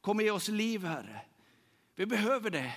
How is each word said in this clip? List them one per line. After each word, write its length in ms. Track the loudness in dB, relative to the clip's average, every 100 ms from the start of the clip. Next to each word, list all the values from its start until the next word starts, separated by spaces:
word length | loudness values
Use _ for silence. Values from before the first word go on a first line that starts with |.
Kom 160 | 0 2
och 60 |
ge 80 | 2
oss 180 | 2 -2
liv, 360 | 0 0 -2
Herre. 360 | -2 -4 -6 -14 -16 _ _ _ _ _ _
Vi 120 | -6 0
behöver 440 | 2 4 2 0
det. 220 | -2 -4